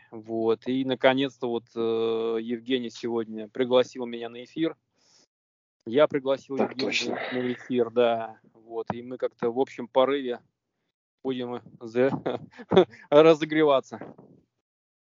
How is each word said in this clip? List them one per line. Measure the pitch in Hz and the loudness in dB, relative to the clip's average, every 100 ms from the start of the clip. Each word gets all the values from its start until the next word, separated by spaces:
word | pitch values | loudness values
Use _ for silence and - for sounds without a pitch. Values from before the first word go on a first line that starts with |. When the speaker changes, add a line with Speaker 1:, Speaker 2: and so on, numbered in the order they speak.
| - | -20
Speaker 1:
Вот. | 113 110 113 113 113 123 | -18 -8 -2 0 0 -2
И | 131 | -2
наконец-то | 131 123 135 131 139 - 123 | -2 4 4 4 -2 -4 -6
вот, | 117 117 | -6 -6
э, | 117 113 113 113 113 113 113 | -4 -2 0 0 -2 -2 -4
Евгений | 113 117 117 127 117 | -4 -6 -4 -4 -4
сегодня | - 120 117 110 110 107 | -8 -6 -4 -6 -8 -8
пригласил | - 123 127 120 127 120 | -4 2 2 2 -4 -10
меня | 117 117 | -10 -12
на | 120 | -14
эфир. | 123 160 160 - _ _ _ _ _ _ _ _ _ _ 113 | -12 -6 -6 -6 _ _ _ _ _ _ _ _ _ _ -2
Я | 123 151 | 2 2
пригласил | 147 131 135 - 135 | 2 -2 -4 -4 -4
Speaker 2:
Так | - | -4
Speaker 1:
Евгения | 123 131 | -2 -4
Speaker 2:
точно. | - 120 - - | -2 -4 -6 -6
Speaker 1:
на | 127 123 | -6 -6
эфир, | 120 - 123 113 | -6 -4 -2 0
да. | 117 120 113 113 110 _ | 2 2 0 -6 -14 _
Вот. | 117 113 113 110 | _ -12 -10 -8
И | 120 | -10
мы | 123 123 | -10 -6
как-то | 123 - 120 | -8 -4 -4
в | 120 | -2
общем | 135 - 120 | -4 -4 -2
порыве | 131 131 143 127 117 _ _ _ _ _ _ _ _ | 2 2 2 -4 -8 _ _ _ _ _ _ _ _
будем | 135 127 120 120 - - | -6 -4 -6 -8 -12 -18
за-, | 117 120 131 131 131 123 - - 226 | -4 2 2 2 -4 -6 -10 -14 2
<laughs> | 190 165 - - | 4 4 0 4
разогреваться. | 147 160 156 160 156 151 131 - 110 - - - - _ _ _ _ _ _ _ | 8 8 6 2 2 4 4 0 -12 -16 -18 -20 -20 _ _ _ _ _ _ _